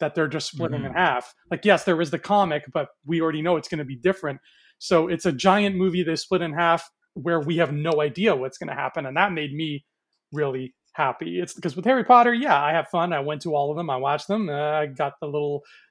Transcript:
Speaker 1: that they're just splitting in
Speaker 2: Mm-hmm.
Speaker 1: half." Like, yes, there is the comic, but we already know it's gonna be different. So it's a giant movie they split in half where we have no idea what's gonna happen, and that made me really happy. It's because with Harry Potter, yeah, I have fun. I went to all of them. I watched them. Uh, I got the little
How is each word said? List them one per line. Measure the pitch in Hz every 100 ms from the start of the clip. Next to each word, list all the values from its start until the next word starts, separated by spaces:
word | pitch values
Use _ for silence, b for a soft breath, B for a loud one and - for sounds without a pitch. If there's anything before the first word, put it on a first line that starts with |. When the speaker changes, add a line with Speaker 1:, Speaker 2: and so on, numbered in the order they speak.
Speaker 1:
that | 156
they're | 170 151
just | 147 -
splitting | 143 123 123
in | -
Speaker 2:
Mm-hmm. | 165
Speaker 1:
half." | 170 123 - _ -
Like, | 170
yes, | 208 175
there | 196 165
is | 160
the | 139
comic, | - 202 185 151 135
but | 156 143 _
we | 139 165
already | 160 151
know | 165 160
it's | -
gonna | 151
be | 135 127
different. | 180 190 151 135 b b b b
So | - 170 175
it's | 165 180
a |
giant | 131 190 202 202 185
movie | 190 175
they | 160 156
split | - 185
in | 170
half | 151 170 165 - _ _
where | 185 156 170
we | 147 165
have | 156
no | 147 160 151
idea | 151 170 214 139
what's | 131 -
gonna | 135
happen, | 139 131 160 139
and | 147
that | 202
made | 160 147
me | 147 156 143 _ _ _ _ -
really | 147 143 131 127 _ _
happy. | - 139 - 165 175
It's | 175
because | - 170 156
with |
Harry | 208 262
Potter, | - 247 240
yeah, | 233 277 143
I | 147
have | 160 156
fun. | 175 175
I | 151
went | 143 151
to | 170
all | 147 143
of | 151
them. | 165
I | 127
watched | 135 147 -
them. | 214 185
Uh, | 143 151
I | 156 147
got | 131 143 -
the | 147
little | 147 147 143 b b b